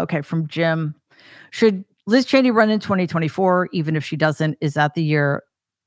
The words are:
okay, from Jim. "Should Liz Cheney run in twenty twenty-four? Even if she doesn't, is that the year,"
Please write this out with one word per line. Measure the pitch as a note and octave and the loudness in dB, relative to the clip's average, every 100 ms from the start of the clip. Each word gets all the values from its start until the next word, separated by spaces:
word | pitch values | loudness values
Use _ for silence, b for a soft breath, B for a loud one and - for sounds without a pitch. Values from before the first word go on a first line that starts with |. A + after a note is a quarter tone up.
okay, | E3+ D#3 | -2 -4
from | - E3 D#3 | -4 -4 -4
Jim. | D#3+ E3 D#3+ D3+ - _ B B B B | -2 -2 0 -4 -8 _ B B B B
"Should | - A3+ F#3+ - _ - | 2 2 2 -8 _ 0
Liz | B3+ | 0
Cheney | B3+ C4+ B3+ | 4 2 4
run | A3+ G#3+ | 4 2
in | G#3+ | 2
twenty | - F#3+ F3 | -2 -2 -2
twenty-four? | E3 D#3+ - F#3+ F3+ F3 | -2 -2 0 2 2 0
Even | F#3 D3+ | -4 -2
if | D#3 | -4
she | - D#3+ | -4 -2
doesn't, | D#3 C#3+ D#3 - | 0 0 -4 -2
is | D3 | -4
that | D3+ D3 | 0 0
the | E3+ | 0
year," | D3+ D3+ C#3+ C#3+ - _ _ _ | 0 2 2 -2 -6 _ _ _